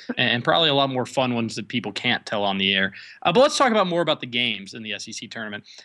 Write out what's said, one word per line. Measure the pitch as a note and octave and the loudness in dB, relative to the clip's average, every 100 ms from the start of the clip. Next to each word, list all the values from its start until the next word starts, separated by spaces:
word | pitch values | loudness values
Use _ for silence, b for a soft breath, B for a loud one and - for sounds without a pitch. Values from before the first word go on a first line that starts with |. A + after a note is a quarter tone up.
| B - | B 0
and, | B2 | 0
and | A#2 | 2
probably | D#3 E3+ D#3+ | 2 4 4
a | C#3 | 4
lot | C#3 | 2
more | B2+ A#2 | 0 -2
fun | - B2+ | 0 0
ones | A#2+ A2+ A#2 | 0 -2 -4
that | G#2 | -6
people | B2 G#2 | -4 -4
can't | - B2 A2+ - | -4 -2 -2 -2
tell | G#2+ | -2
on | G2+ G2 | 0 2
the | G2 G2 | 2 2
air. | F#2+ B B B | 0 B B B
Uh, | - | 2
but | F3 | 4
let's | D4 - | 4 4
talk | C4+ | 4
about | G#3+ F#3 | 4 2
more | E3+ | 2
about | D#3 D3 | 0 -2
the | C3 | -2
games | A#2+ A#2+ G2+ F#2+ A#2+ | -2 -2 -2 -8 -10
in | |
the | A2 | -8
S | G2+ - | -8 -10
E | |
C | G#2+ A2 | -12 -12
tournament. | A#2+ G#2+ G#2 B B | -10 -8 -10 B B